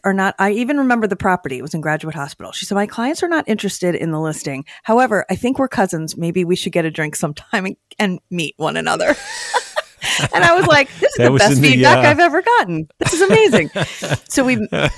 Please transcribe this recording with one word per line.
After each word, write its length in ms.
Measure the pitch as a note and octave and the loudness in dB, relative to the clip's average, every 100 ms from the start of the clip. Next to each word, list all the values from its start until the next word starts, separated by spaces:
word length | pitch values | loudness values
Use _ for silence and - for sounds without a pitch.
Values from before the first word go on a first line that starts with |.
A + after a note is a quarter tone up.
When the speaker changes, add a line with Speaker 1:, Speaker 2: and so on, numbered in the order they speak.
Speaker 1:
are 100 | G3 | -2
not," 220 | F#3+ F#3+ - | 0 0 0
I 140 | F#3+ | 0
even 260 | G#3 B3 D4 | 0 -2 0
remember 300 | C4 A#3+ G#3+ | 0 0 0
the 80 | G3 | -2
property. 420 | F#3+ F3+ D#3 B2+ | 0 0 -2 -8
It 60 | |
was 100 | C3+ | -8
in 80 | E3 | -6
Graduate 320 | D#3 D#3 D#3+ | -2 -4 -4
Hospital. 380 | D#3 C#3+ - F2 | -8 -10 -12 -14
She 140 | - - | -12 -4
said, 100 | G3+ | -2
"My 100 | G#3 | -2
clients 380 | - A#3+ E4+ | -4 -4 -2
are 40 | F4 | -2
not 200 | D#4+ - | -2 -2
interested 480 | G#3+ G3 - F3+ E3 | -4 -4 -4 -2 -2
in 160 | E3 | -2
the 80 | D#3 | -2
listing. 420 | D#3 D3+ - C3+ C#3+ - | -4 -6 -8 -10 -12 -10
However, 420 | - A3+ B3+ - - | 0 2 4 0 -2
I 60 | F#3+ | -2
think 220 | B3 C4+ | -2 -2
we're 100 | C4+ | -2
cousins. 480 | - F#3+ E3 D#3+ - | 0 -2 -2 -8 -6
Maybe 300 | E3+ F3 F3 | -4 -2 0
we 100 | F3+ | -2
should 160 | - | -2
get 140 | F3 D#3+ | -2 -2
a 60 | |
drink 240 | D#3 D#3 D3 | -4 -6 -4
sometime 500 | D#3+ D3 - A3 F#3+ | -6 -6 -8 -6 -6
and, 120 | - _ - | -10 _ -4
and 220 | G#3 F#3 - | -4 -4 -6
meet 240 | F3 D3+ - | -6 -6 -4
one 200 | D#3 E3 | -4 -2
another." 380 | D#3 - - - | -2 0 0 0
<laughs> 40 | - A5+ - - - - - _ - - C#3 | -4 -12 -6 -6 -6 -8 -10 _ -6 -4 -2
And 100 | - | 2
I 100 | F4 E4+ | 4 4
was 120 | F#4+ | 4
like, 200 | D4 C#4 - | 2 2 0
"This 120 | D5 | -2
is 60 | C#5 | 2
Speaker 2:
That 80 | - | 4
Speaker 1:
the 60 | |
Speaker 2:
was 100 | C#3 | 4
Speaker 1:
best 140 | G3+ C4 | 4 4
Speaker 2:
in 40 | |
the, 60 | C#4 | 4
Speaker 1:
feedback 320 | B3+ - - D#4 | 6 6 6 6
Speaker 2:
uh, 40 | |
Speaker 1:
I've 100 | D4 | 4
ever 220 | F4 D4+ | 4 2
gotten. 440 | G#4 A#4 G#3 E3 D#3+ - | 2 2 2 -4 -6 -6
This 140 | - | -4
is 80 | D#4+ | 2
amazing." 480 | F#4+ A4 G#4+ A3 D3+ | 4 6 6 4 0
Speaker 2:
<laughs> 560 | G3 E3+ - E3 C#3+ - | -4 -6 -6 -6 -6 -2
Speaker 1:
So 140 | - C4 | 0 0
we 100 | B3 G#3+ | 0 -2
Speaker 2:
That 200 | - C#3+ | -2 -2